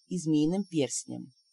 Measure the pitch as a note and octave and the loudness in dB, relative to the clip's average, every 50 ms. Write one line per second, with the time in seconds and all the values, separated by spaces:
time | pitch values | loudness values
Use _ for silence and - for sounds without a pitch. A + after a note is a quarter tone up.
0 | _ - F#3 F3 D3+ D#3+ D#3 D3+ D3+ D#3 F#3 G3+ F#3+ F3+ E3+ D3+ C3 A#2 - - | _ -8 -8 -4 0 2 4 4 4 4 2 0 -2 -2 0 0 0 0 -2 -6
1 | - B2+ B2 B2 B2 C3 _ _ _ _ | -8 -8 -12 -12 -12 -14 _ _ _ _